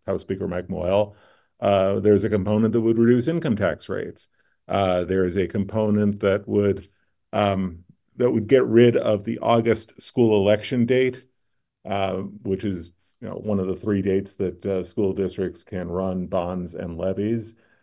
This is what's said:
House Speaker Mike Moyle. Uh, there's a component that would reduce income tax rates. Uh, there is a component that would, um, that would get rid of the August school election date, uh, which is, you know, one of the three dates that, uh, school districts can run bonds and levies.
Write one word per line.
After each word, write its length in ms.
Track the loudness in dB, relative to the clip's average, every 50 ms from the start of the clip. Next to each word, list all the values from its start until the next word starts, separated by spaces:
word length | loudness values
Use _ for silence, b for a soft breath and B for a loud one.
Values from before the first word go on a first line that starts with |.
| _
House 160 | -6 -6 -6 -6
Speaker 260 | -6 -6 -6 -6 -6
Mike 200 | -6 -6 -8 -8
Moyle. 440 | -8 -6 -2 0 0 0 0 -2 b b b b b b b b b _
Uh, 380 | 0 2 2 2 2 0 0 2
there's 240 | 4 4 4 4 4
a 60 | 2
component 420 | 0 0 0 0 2 2 2 2 2
that 80 | 2
would 180 | 2 2 2 4
reduce 300 | 4 4 4 4 2 0
income 280 | -2 -2 -2 -2 -2
tax 320 | 0 0 -2 -2 -4 -6 -8
rates. 400 | -8 -8 -8 -8 -10 -14 -16 -18 _ _ _ _ _ _ _ -4
Uh, 360 | -2 0 2 2 2 0 0
there 200 | 0 0 0 0
is 120 | 0 0
a 120 | -2 -2 -2
component 720 | -2 -4 -4 -2 -2 -2 0 0 2 2 2 0 0 0
that 260 | 0 0 0 0 -2
would, 420 | 0 0 2 2 2 0 -2 -4 -12 _ _ _ _ _ _ _ _ -4
um, 520 | 0 0 0 0 0 -2 -4 -6 -10 -18 -20 _ _ _ _ _
that 140 | 0 0 2
would 160 | 2 0 2
get 180 | 4 4 4 6
rid 320 | 6 6 8 8 8 6
of 280 | 4 2 0 0 0 -2
the 140 | -6 -8 -4
August 600 | 0 0 2 2 2 2 0 0 -2 -8 -14 -14
school 360 | -14 -6 0 2 4 4 4 4
election 460 | 4 4 4 2 0 -2 -2 0 2
date, 380 | 2 2 2 2 0 -2 -6 -12 _ _ _ _ _ _ _ _ _ _ _ -10
uh, 300 | -6 -4 -2 -2 -2 -4 -4 -6 -8 -12 -10 -6
which 220 | -4 -4 -2 -2
is, 280 | -4 -6 -6 -8 -12 _ _ _ _ _ _
you 80 | -12 -12
know, 60 | -10
one 240 | -8 -6 -4 -2 -2
of 80 | -2
the 80 | -4 -6
three 260 | -6 -4 -2 -2 0 0
dates 320 | 0 0 0 -2 -4 -6
that, 300 | -6 -6 -6 -6 -6 -6
uh, 200 | -4 -4 -4 -4
school 280 | -6 -4 -2 -2 -2 -2
districts 520 | -2 -4 -4 -4 -4 -6 -6 -6 -10 -14
can 240 | -12 -10 -8 -8 -6
run 380 | -4 -4 -4 -4 -4 -4 -6
bonds 480 | -4 -4 -4 -4 -4 -4 -6 -8 -8 -10
and 220 | -10 -10 -8 -8
levies. 600 | -6 -4 -4 -4 -2 -2 -2 -2 -4 -4 -8 -14 _ _ _ _ _